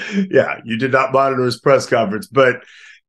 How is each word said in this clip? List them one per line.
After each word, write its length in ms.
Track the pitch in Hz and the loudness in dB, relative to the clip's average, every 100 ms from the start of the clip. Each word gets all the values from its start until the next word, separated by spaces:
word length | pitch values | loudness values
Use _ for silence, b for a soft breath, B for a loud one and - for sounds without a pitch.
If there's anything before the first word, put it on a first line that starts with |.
| B 202 190 | B -4 0
Yeah, 280 | 131 71 - | 0 0 -4
you 120 | 113 113 | -6 -4
did 120 | 131 | 0
not 220 | 131 135 | 0 2
monitor 320 | 135 135 127 | 0 0 0
his 160 | 123 120 | -2 -2
press 260 | 143 135 - | 2 2 2
conference. 400 | 123 101 107 - | 0 0 -4 -2
But, 300 | 131 127 123 - B B B | 2 2 0 -8 B B B